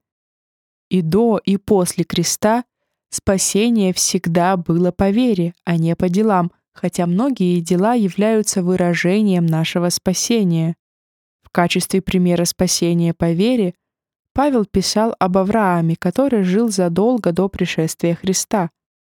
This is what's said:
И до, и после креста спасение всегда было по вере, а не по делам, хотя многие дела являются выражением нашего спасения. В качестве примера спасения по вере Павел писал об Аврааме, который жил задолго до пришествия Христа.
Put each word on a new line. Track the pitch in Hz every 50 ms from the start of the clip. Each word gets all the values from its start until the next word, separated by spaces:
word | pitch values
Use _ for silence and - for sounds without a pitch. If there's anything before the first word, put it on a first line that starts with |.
| _ _ _ _ _ _ _ _ _ _ _ _ _ _ _ _ _ _
И | - 185
до, | 165 160 165 208 233 233 214 - -
и | 190 196
после | 196 - - 214 185 180 - - - 165
креста | - - 175 170 - - - - 214 226 247 247 - _ _ _ _ _ _ _ _
спасение | - - - - 196 190 - - - 196 220 240 233 220 196 185
всегда | 180 - - - - 185 - 175 165 175 170 185 196
было | 180 165 - 165 170 180 180
по | 175 - 196 196
вере, | 196 233 254 247 214 180 170 175 - _ _
а | - 170
не | 165 160 165 170
по | - 185 185
делам, | 175 202 220 220 196 180 170 175 - _ _ _
хотя | _ - - 175 - - 175
многие | 170 175 190 254 285 254 - 185 175 175 175
дела | 165 - 185 175 190 220 247
являются | 240 208 180 - - 202 220 226 220 208 - - 202
выражением | 175 180 185 180 180 175 170 - - 175 185 214 214 202 185 175 170
нашего | 165 160 160 165 - - 180 175 175
спасения. | 175 - - 196 180 - - - 233 226 202 175 165 165 160 165 165 - _ _ _ _ _ _ _ _ _ _ _ _
В | _ -
качестве | - - 175 175 - 180 - - - 190
примера | - - - 185 180 180 175 170 175
спасения | - - - 185 175 - - 175 170 170 170 170 170
по | 160 - 170 170
вере | 170 170 202 240 254 240 196 180 - - _ _ _ _ _ _ _ _ _ _
Павел | _ 254 277 294 269 226 202
писал | - - 196 185 - - 208 220 233 - -
об | 185 185 180
Аврааме, | 190 190 196 214 226 208 185 175 170 165 165 165
который | - - 180 - - 277 277 247 208 190
жил | 180 180 214 240 226
задолго | 190 190 180 175 170 180 202 240 254 233 - 180
до | 170 185 190 196
пришествия | - - 180 165 - - 160 165 - - - 170 170
Христа. | - - 185 190 - - - - 208 170 165 - _ _ _ _ _